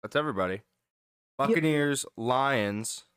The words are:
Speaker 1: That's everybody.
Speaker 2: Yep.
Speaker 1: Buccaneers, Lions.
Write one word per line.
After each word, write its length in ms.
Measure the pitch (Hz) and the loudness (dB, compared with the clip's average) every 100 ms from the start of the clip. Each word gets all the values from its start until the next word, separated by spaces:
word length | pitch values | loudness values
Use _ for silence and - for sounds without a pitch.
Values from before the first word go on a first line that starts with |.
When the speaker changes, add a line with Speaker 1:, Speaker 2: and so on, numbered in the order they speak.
Speaker 1:
That's 140 | 107 143 | 0 -2
everybody. 380 | 151 98 92 | 0 0 0
Speaker 2:
Yep. 100 | 95 _ _ _ _ _ _ _ - | -2 _ _ _ _ _ _ _ -4
Speaker 1:
Buccaneers, 680 | 139 226 156 151 147 139 - - | 2 2 2 2 0 -2 -6 -6
Lions. 880 | 113 127 139 131 101 104 113 - - | 0 2 2 2 0 -2 -6 -10 -16